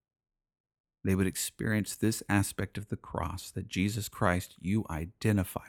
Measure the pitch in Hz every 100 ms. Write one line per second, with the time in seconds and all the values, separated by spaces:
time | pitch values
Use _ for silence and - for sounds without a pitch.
0 | _ _ _ _ _ _ _ _ _ _
1 | - 95 95 - - - - 107 95 -
2 | 110 110 - 101 - - 98 - 107 -
3 | - - 82 87 - - - - 101 110
4 | 98 - 101 90 - - 90 110 - 78
5 | 85 - 110 101 92 -